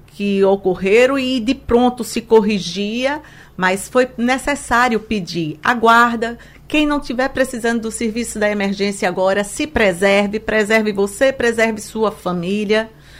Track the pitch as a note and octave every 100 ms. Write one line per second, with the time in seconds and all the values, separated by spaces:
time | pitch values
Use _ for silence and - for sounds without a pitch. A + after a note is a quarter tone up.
0 | - - G3+ G3 G3 G3 F#3 F3 F#3 A3
1 | B3+ C#4 B3+ C4 A3 C4+ - A#3+ B3 B3
2 | A3+ A#3 A3+ A3 G3+ G#3 E3+ F3+ G#3 A#3
3 | C4 D4+ - - - - F#3 G3 - B3
4 | B3+ - A#3+ C4 C#4+ C#4+ - A#3+ B3+ A3
5 | G#3+ G#3+ E3+ E3+ D#3 - - B3 A3+ A#3
6 | A#3+ A#3 A3+ A#3 - - - D4+ D4 D4
7 | - B3 C4+ C4+ C4 A#3+ A#3 A#3 A3 G#3+
8 | A3+ A3 A3+ G#3+ G#3 G#3 G3 G3 G3+ G3+
9 | G3 F3+ F#3+ G3 G3+ - D4+ A#3 G#3 E3+
10 | G3 G3+ G3+ G#3+ A3 G#3+ G#3 A3+ G#3+ G3
11 | G3+ - C4+ C4+ A#3+ A3+ A3+ G#3+ - A3
12 | G#3+ G#3 F#3 F3+ E3+ G#3 G#3 G#3+ A3 -
13 | - -